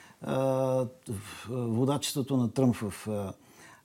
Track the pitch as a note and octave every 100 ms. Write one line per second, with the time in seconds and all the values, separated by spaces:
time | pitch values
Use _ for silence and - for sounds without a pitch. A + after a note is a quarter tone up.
0 | - - - C3 C3+ C3 C3 C3 B2 -
1 | - G2 G2+ - G2+ B2 A#2 A2+ C3+ C#3
2 | - D3 B2+ C3+ A#2+ C3+ B2+ - G#2 -
3 | A2 G#2 F2+ - - - - -